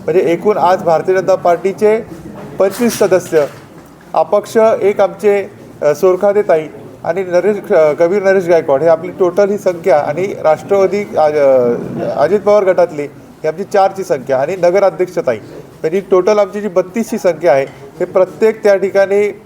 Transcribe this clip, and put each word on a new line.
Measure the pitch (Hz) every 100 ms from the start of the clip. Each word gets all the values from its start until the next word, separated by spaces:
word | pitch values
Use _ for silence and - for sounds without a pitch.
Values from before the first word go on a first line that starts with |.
म्हणजे | - 170
एकूण | 160 170 214 190
आज | 165 185
भारतीय | 170 156 170
जनता | 190 185
पार्टीचे | 185 175 170 196 185 208 220 220 - - - - -
पंचवीस | 196 196 240 -
सदस्य, | 202 180 175 160 139 - - - - - -
अपक्ष | - 165 208 202 226 220 214
एक | 196 208
आमचे, | 196 180 208 202 196 - - -
अ, | 147
सोरखादे | 147 185 180 202 202
ताई | 202 165 151 - - -
आणि | - 170
नरेश, | 185 180 185 208 -
अ, | 185 156
कबीर | 143 170 202
नरेश | 190 190 175
गायकवाड | 165 143 135
हे | 160
आपली | 160 180 -
टोटल | 180 175 202
ही | 202
संख्या | 190 175 180 156
आणि | 143 151 196 -
राष्ट्रवादी, | 156 156 - 196 190 202 202 -
अ, | 151 151 139 131 120 120 - - 117 127
अजित | 147 202
पवार | 196 208
गटातली | 190 180 175 151
ही | 143 - - - 156
आमची | 156
चारची | 202 196 196 196
संख्या | 180 151 123 131
आणि | 143 185
नगराध्यक्ष | 175 190 196 170 180 175 143
ताई, | 113 - - - -
म्हणजे | 160 190 190
टोटल | 185 180 214
आमची | 196 202
जी | 208
बत्तीसची | 180 180 233 220 220
संख्या | 190 160 170
आहे | 139 139 - - -
हे |
प्रत्येक | 175 190 185 - 220 220
त्या | 208 196
ठिकाणी | 190 190 196 202 208 196